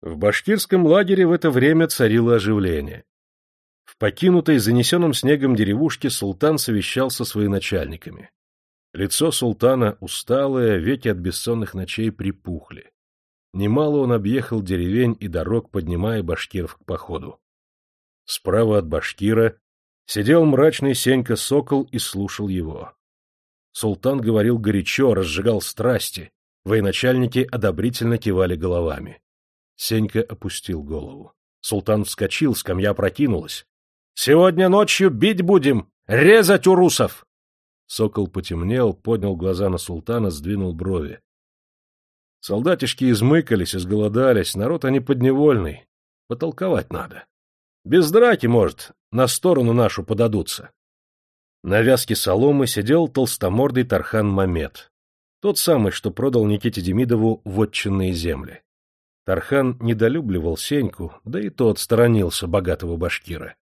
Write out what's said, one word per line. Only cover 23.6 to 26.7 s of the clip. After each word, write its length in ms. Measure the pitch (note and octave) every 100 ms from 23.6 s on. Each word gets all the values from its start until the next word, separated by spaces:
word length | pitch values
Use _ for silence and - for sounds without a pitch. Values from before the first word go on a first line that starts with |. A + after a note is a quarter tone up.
| _
Султан 500 | - A2 G2 B2+ C#3
говорил 380 | A2 A2 G#2+ A#2+
горячо, 540 | G#2+ G2+ F#2 - C3+
разжигал 480 | G2+ F2+ D#2 G#2 G#2+
страсти, 680 | - - A2+ A#2+ - - D#2 _ _ _
военачальники 840 | -